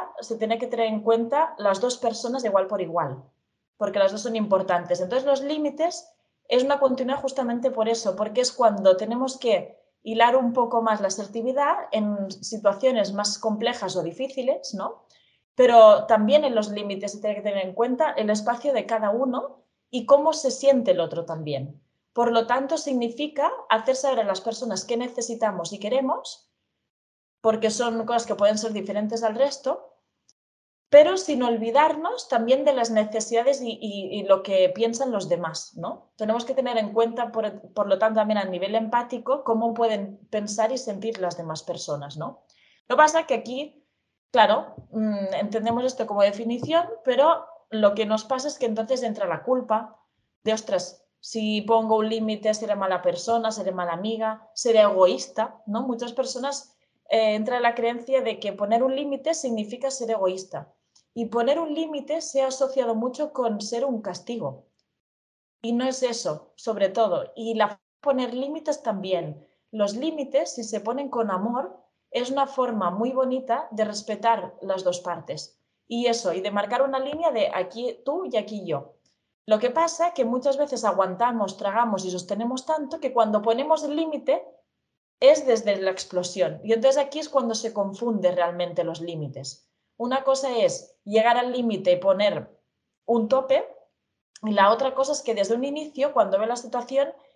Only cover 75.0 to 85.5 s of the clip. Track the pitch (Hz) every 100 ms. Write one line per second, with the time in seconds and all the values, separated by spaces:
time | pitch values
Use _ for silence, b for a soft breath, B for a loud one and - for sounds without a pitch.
75 | 180 165 - 151 - _ _ _ _ 233
76 | 240 226 190 175 185 202 202 240 269 262
77 | 269 311 339 233 196 190 185 226 240 -
78 | - 330 370 220 208 214 170 139 - _
79 | _ _ _ _ - 214 247 320 330 -
80 | 339 277 233 247 277 269 285 233 226 190
81 | 185 185 240 233 196 - 196 214 233 196
82 | 185 180 175 208 233 254 - 311 269 320
83 | 262 247 214 208 220 233 294 311 294 302
84 | 320 294 - 311 - - _ _ _ _
85 | _ _ - 294 262